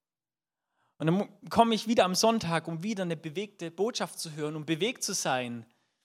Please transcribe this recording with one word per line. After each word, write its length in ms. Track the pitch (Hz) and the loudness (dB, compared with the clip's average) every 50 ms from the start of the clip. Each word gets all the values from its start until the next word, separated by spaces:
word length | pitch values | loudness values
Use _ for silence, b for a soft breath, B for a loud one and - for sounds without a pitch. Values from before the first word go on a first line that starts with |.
| _ _ _ _ _ _ _ _ _ _ _ _ _ _ _ _ _ _ _ | _ _ _ _ _ _ _ _ _ _ _ _ _ _ _ _ _ _ _
Und 100 | - - | 0 2
dann 80 | 160 170 | 2 4
mu-, 340 | 196 202 - - _ - 165 | 2 2 -2 -8 _ -12 2
komme 260 | - 202 233 226 220 | 4 6 6 6 4
ich 120 | 208 - | 0 0
wieder 180 | 220 240 233 196 | 2 4 4 4
am 100 | 185 185 | 4 4
Sonntag, 520 | - - 226 226 226 - 165 165 160 160 | 4 4 4 4 2 2 0 0 0 -2
um 160 | 170 165 160 170 | -4 -6 -6 -4
wieder 200 | 214 226 190 185 | -4 -4 -4 -4
eine 140 | 170 165 | -4 -4
bewegte 520 | 156 - 160 147 185 214 208 - - 175 165 | -6 -8 -8 -6 -6 -8 -8 -8 -10 -12 -8
Botschaft 480 | 165 170 202 240 240 - 202 175 - | -4 -2 -2 -2 -2 -2 -6 -6 -6
zu 140 | - - 170 | -10 -12 -10
hören, 240 | 151 156 147 151 156 | -6 -6 -4 -4 -4
um 100 | 156 151 | -4 -4
bewegt 380 | 143 160 151 185 240 254 - - | -2 0 0 0 -2 -2 -2 -4
zu 100 | - 190 | -4 -4
sein. 520 | - - 165 135 127 127 120 120 117 117 - _ _ _ _ _ _ | -2 0 0 0 0 -2 -4 -8 -10 -12 -16 _ _ _ _ _ _